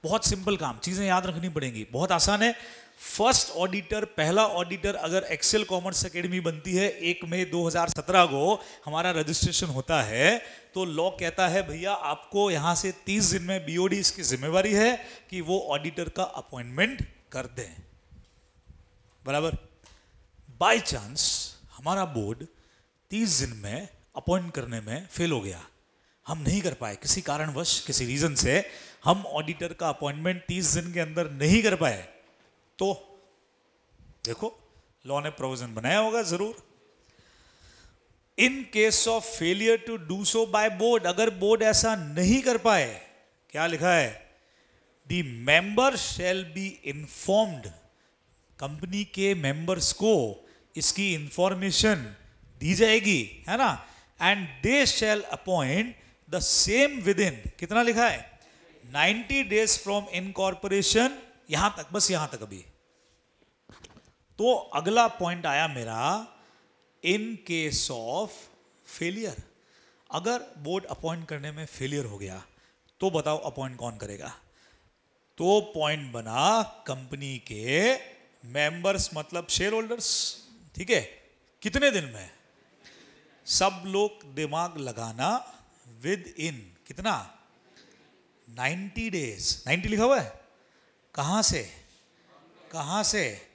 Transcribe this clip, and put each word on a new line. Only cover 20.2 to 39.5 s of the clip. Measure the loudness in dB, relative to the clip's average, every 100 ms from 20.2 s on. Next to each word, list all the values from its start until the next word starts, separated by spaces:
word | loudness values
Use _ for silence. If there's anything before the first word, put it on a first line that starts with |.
| _ -20 -20 2
By | 4 4
chance | 2 -6 -6 -2 0 0 -6 -12 -20
हमारा | -8 -2 0
बोर्ड | 0 -2 -4 -6 -12 _ _ _ _ _ _
तीस | 0 2
दिन | 2 0 -6
में | -8 -8 -10 -20 _ -8
अपॉइंट | 0 0 0
करने | -8 -6 -8
में | -6 -10 -8
फेल | -4 0
हो | 0
गया, | -4 -10 -16 _ _ _ _ _ -10
हम | -2
नहीं | 0 2
कर | 0
पाए | -4 -8 -6
किसी | -2 0
कारणवश, | 0 -4 -4 -4 -2 -2 0
किसी | -2
रीजन | 0 0 0
से | 2 4 2 0 -14 -20 -2
हम | 2 2 0
ऑडिटर | -6 -4 -6 -8
का | -4 -4
अपॉइंटमेंट | -2 -6 -2 -4 -4 -4
तीस | 0 2
दिन | 2 0
के | -4
अंदर | -2 -2 -4
नहीं | 0 4 6
कर | 4 2
पाए, | 0 0 -8 -20 _ _ _ _ _ -4
तो | -2 -2 -10 -20 _ _ _ _ _ _ _ _ -20 -12
देखो, | -10 -6 -8 -10 _ _ _ _ -6
लॉ | -4
ने | -4
प्रोविजन | -6 -8 -6 -8
बनाया | -4 0 2
होगा | 2 -2
जरूर। | -2 -4 -4 -8 _ _ _ _ _ _ _ _ _ _ -20 -20 -20 _ _ _ _ 2
In | 2 2 -4 2
case | 4 4 2
of | 0 -2 -2
failure | 0